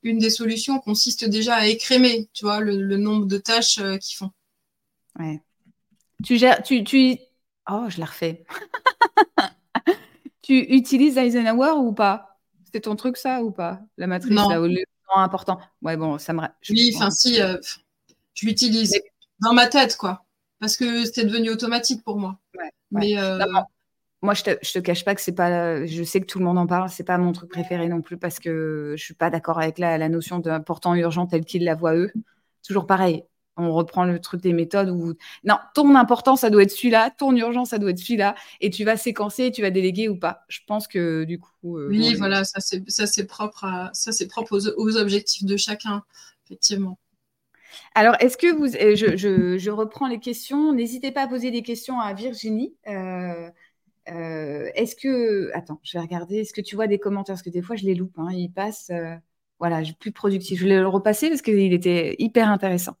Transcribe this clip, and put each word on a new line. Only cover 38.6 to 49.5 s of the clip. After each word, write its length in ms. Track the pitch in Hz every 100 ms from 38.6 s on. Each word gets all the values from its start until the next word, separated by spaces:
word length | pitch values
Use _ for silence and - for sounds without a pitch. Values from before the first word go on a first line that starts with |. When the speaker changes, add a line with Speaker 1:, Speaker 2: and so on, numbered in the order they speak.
Speaker 2:
et 100 | 180
tu 120 | 180
vas 140 | 214 220
séquencer, 540 | 240 - 208 - 254
tu 100 | 226
vas 80 | 202
déléguer 400 | 185 185 185 220
ou 80 | 185
pas. 260 | 175 - _
Je 140 | - _
pense 220 | 214 214
que 360 | 196 170 160 160
du 140 | 175
coup, 380 | _ _ 175 170
euh, 120 | 147
Speaker 1:
Oui, 100 | 208
Speaker 2:
bon, 100 | 226
les 60 | 208
Speaker 1:
voilà, 280 | 196 196 190
ça 140 | 196
c'est, 280 | - 185 190
ça 160 | - 208
c'est 220 | 208 196
propre 360 | - 214 - 190
à, 260 | 185 185
ça 180 | - -
c'est 160 | - 185
propre 300 | - 220 202
aux, 100 | 208 -
aux 220 | 220 220
objectifs 480 | 202 202 208 - 196
de 100 | 202
chacun, 480 | - 208 214 202 - - - _ _
effectivement. 520 | 190 - 196 190 185 _ _ _ _ _ _ _ - -
Speaker 2:
Alors, 220 | - 220 240
est-ce 160 | 254 247
que 140 | 349
vous, 240 | 311 285 226
euh, 200 | 208 208
je, 200 | 208 180
je, 400 | 202 185 180